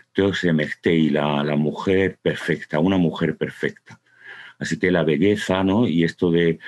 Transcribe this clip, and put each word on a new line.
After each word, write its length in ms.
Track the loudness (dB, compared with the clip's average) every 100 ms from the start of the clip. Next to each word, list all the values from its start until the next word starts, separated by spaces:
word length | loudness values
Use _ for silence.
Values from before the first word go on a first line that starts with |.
| -6
Teosemechtei, 1000 | 0 0 0 0 0 -2 -2 0 2 2
la, 320 | 0 0 -2
la 120 | -2 0
mujer 640 | -2 -2 0 2 0 -2
perfecta, 580 | -4 -2 -4 -4 -4 0
una 180 | 2 2
mujer 400 | 0 0 -4 -2
perfecta. 640 | -6 -4 -6 -6 -18 -20 _ _ -20 -20 -20 -10
Así 220 | -6 -2
que 100 | 2
la 140 | 2
belleza, 600 | 2 2 2 2 0 0
¿no? 240 | 2 2 2
y 160 | 2
esto 280 | 0 0 2
de, 260 | 2 2 -2